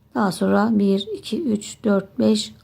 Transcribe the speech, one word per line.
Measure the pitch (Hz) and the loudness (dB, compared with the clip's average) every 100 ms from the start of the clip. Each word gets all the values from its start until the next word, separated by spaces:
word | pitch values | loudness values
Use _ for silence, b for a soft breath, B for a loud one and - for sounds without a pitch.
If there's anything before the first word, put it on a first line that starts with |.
| _ | _
Daha | 254 202 | -2 -2
sonra | 180 190 202 214 | 0 2 2 2
bir, | 214 196 196 214 415 | 2 2 0 -2 -10
iki, | - 220 | -8 -6
üç, | 320 208 - - | -2 -4 -6 -6
dört, | 220 196 196 - | 0 0 -2 0
beş, | 214 214 - - | 2 2 -2 -12